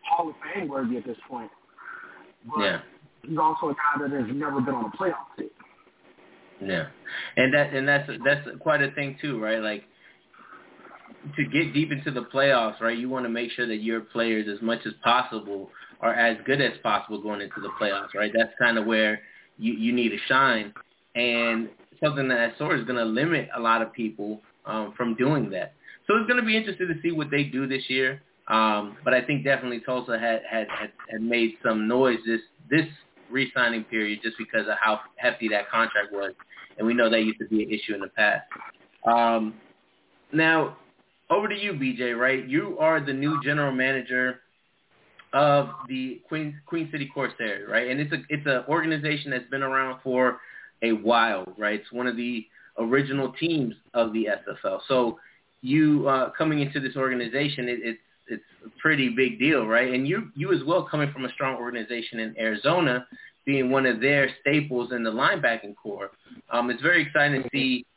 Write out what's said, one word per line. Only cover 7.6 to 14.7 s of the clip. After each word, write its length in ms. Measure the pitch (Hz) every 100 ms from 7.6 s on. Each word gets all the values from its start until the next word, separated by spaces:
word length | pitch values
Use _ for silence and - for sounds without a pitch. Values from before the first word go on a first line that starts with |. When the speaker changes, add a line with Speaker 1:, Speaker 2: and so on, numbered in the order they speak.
| 143
Speaker 2:
and 160 | 139 135
that's, 220 | 143 143 113
that's 240 | 123 143 143 -
quite 220 | 156 147
a 80 | 139
thing 260 | 139 139 139
too, 220 | 151 120
right? 200 | 107 113
Like, 220 | 107 104 - _ - _ _ - - - - - - - - - 147 147
to 80 |
get 280 | 147 151 156
deep 180 | 139 151
into 200 | 143 156
the 140 | 127
playoffs, 560 | 113 135 139 127 113 107
right, 160 | 113 117
you 120 | 127
wanna 220 | 131 120
make 200 | 117 120
sure 140 | - 120
that 160 | 107
your 180 | 110 113
players, 460 | 107 117 117 110 104
as 140 | 101
much 200 | 113